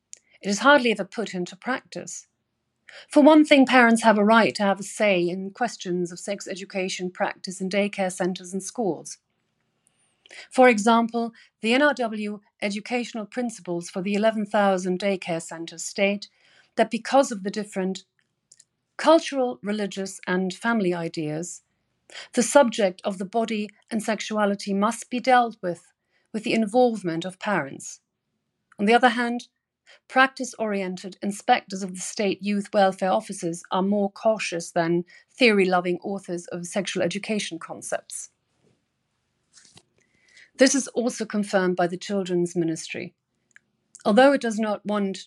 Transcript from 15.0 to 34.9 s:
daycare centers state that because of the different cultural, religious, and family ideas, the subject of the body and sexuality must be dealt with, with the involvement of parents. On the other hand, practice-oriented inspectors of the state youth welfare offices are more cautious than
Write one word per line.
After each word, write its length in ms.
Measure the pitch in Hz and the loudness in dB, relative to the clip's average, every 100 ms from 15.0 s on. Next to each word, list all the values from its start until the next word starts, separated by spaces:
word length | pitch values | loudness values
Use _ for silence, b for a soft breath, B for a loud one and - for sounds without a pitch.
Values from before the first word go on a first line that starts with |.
daycare 420 | 202 190 - 165 | -2 -4 -4 -8
centers 420 | - 165 170 165 | -8 -14 -14 -12
state 440 | - - 196 202 - b b b b - | -10 -2 0 0 -8 b b b b -2
that 140 | 220 | 0
because 400 | 233 - 269 277 | -2 0 2 2
of 120 | 208 | 0
the 80 | 190 | -6
different 540 | 208 208 - 185 190 - _ _ _ _ _ _ _ _ - | -6 -8 -4 -4 -4 -12 _ _ _ _ _ _ _ _ -2
cultural, 600 | 269 320 - 277 247 247 | 6 6 4 -2 -2 -4
religious, 580 | 190 208 202 190 190 - - | -6 -4 -4 -6 -10 -8 -4
and 260 | 185 190 | -2 -2
family 400 | 185 233 233 185 | -4 -2 0 0
ideas, 720 | 175 165 170 151 151 175 - _ _ _ _ _ B B | -2 -4 -6 -6 -6 -8 -14 _ _ _ _ _ B B
the 80 | - | -2
subject 580 | 233 285 254 - 196 185 | 4 6 6 4 0 -2
of 120 | 214 185 | -6 -6
the 80 | |
body 460 | 190 233 226 220 208 b - | -6 -4 -2 -4 -6 b -10
and 120 | 226 | -6
sexuality 720 | 202 214 - 214 202 202 208 | -4 -4 -4 0 0 0 -2
must 340 | 196 208 233 - | 0 0 -2 -6
be 120 | 247 | -4
dealt 360 | 247 247 233 - | 4 4 4 -2
with, 300 | 185 170 _ _ _ _ _ | -8 -8 _ _ _ _ _
with 100 | 220 | -8
the 80 | 220 | -2
involvement 720 | 226 220 233 247 220 180 165 | 0 2 4 2 2 -4 -6
of 140 | 185 - | -6 -8
parents. 640 | - 190 139 - - - _ _ _ _ _ _ _ - | -2 -2 -2 -10 -16 -20 _ _ _ _ _ _ _ -4
On 60 | |
the 100 | 202 | 2
other 160 | 233 247 | 4 4
hand, 380 | 226 240 240 - _ _ _ _ b _ | 2 -2 -4 -10 _ _ _ _ b _
practice-oriented 1080 | 262 262 - 254 - 220 196 185 185 196 - | 2 2 0 -10 -6 -4 -4 -4 -8 -12 -10
inspectors 600 | 208 202 - 247 - 190 | -8 -4 2 0 0 -10
of 120 | 190 | -10
the 60 | 185 | -10
state 420 | - - 202 - | -10 -4 -4 -2
youth 260 | 202 202 196 | -2 -4 -2
welfare 360 | 214 190 190 190 | 2 2 2 -2
offices 520 | 214 220 190 175 170 - | -2 -4 -8 -8 -8 -6
are 120 | 190 | -2
more 280 | 190 202 196 | 0 0 -2
cautious 600 | - 226 214 - 170 170 | -2 -2 -2 -2 -8 -6
than 340 | 175 165 | -2 0